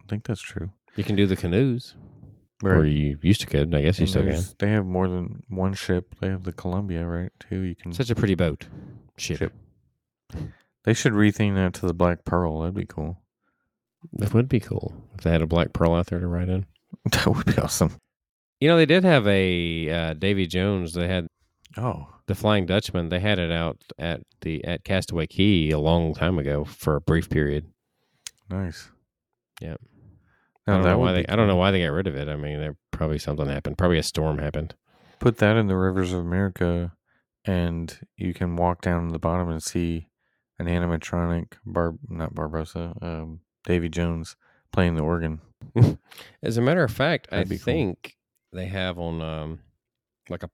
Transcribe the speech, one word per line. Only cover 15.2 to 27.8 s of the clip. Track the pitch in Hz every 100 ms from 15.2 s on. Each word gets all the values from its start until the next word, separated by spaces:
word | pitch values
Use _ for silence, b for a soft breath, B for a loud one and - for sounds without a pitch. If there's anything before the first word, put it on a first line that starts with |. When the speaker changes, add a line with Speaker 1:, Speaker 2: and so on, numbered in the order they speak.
Speaker 2:
they | 82
had | 82
a | 80
Black | 85 -
Pearl | - 85
out | 85 90
there | 87
to | 90
ride | 87 90
in. | 92 95 _ _
Speaker 1:
<laughs> | - -
That | - -
would | - -
be | -
awesome. | - - 85 - _ _ _ _ _ _
Speaker 2:
You | 147
know, | 170
they | 151
did | 175
have | 185 147 101
a, | 98 95 87 85 82 78
uh, | 85 82 78
Davy | 95 98 87
Jones. | 90 98 98 85
They | 82 87
had | 92 82 - _ _ _ -
Speaker 1:
Oh. | 120 95 69 - -
Speaker 2:
the |
Flying | 101 107 104 87
Dutchman. | 98 - 90 82
They | 90
had | 104 98
it | 85
out | 82 82 - _ -
at | 82 78 - _
the, | 85 76 -
at | 85
Castaway | - 95 85 82 78
Cay | - 98 92 78
a | 76
long | 76 85 82 73
time | 85 90
ago | 71 73 71
for | - - 73
a |
brief | - 82 -
period. | 78 73 73 73 _